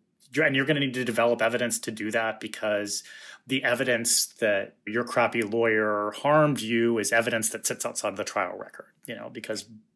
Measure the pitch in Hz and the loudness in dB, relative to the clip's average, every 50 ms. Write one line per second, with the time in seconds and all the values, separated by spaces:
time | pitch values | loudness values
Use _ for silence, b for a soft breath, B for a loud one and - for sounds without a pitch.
0 | _ _ _ _ - _ 127 139 160 147 135 135 135 139 151 143 143 135 120 127 | _ _ _ _ -20 _ -2 0 2 2 2 2 2 2 2 2 2 0 -2 -2
1 | 127 117 113 117 117 120 120 117 113 113 120 117 120 117 110 - - - 113 107 | -2 0 2 4 4 4 4 4 2 2 2 2 0 0 -2 -4 -4 -6 -6 -6
2 | 104 107 107 113 113 113 120 - - 107 - - - 107 104 104 104 101 101 - | -6 -2 -2 0 -2 -2 -4 -6 -8 -10 -8 -4 -2 0 0 0 -2 -2 -6 -6
3 | B B B B B B B B B - 135 131 - 127 123 117 131 123 123 113 | B B B B B B B B B -4 -2 0 2 0 0 2 2 0 0 0
4 | 113 113 - - - - - - 117 107 101 98 101 - - _ _ 104 107 120 | 2 2 2 2 2 0 -2 0 2 2 2 2 0 -4 -10 _ _ -4 -4 -4
5 | 117 117 - 127 120 110 - 120 110 101 107 117 117 117 110 107 107 107 104 104 | -2 0 0 2 2 2 2 0 -2 0 0 2 2 4 4 2 2 2 0 0
6 | 104 104 - - - 143 151 156 151 147 139 117 110 110 117 117 117 117 117 113 | -2 -4 -4 -2 2 4 6 6 6 6 4 0 -2 0 2 2 4 4 2 2
7 | 104 - 117 117 113 120 117 113 107 - - 110 - - - - - 117 - - | 0 2 2 2 2 2 0 0 -2 -2 -4 -4 -4 -4 -4 -2 -4 -6 -4 -4
8 | - 104 95 98 101 - - 107 95 90 - 95 - - - - - - _ _ | -4 -4 -4 -4 -6 -4 -2 -4 -4 -4 -4 -8 -12 -14 -14 -18 -20 -20 _ _
9 | _ - 117 110 110 117 117 117 110 - 110 101 - - 110 107 - _ _ | _ -14 -12 -12 -12 -12 -12 -12 -8 -6 -6 -6 -8 -12 -18 -20 -20 _ _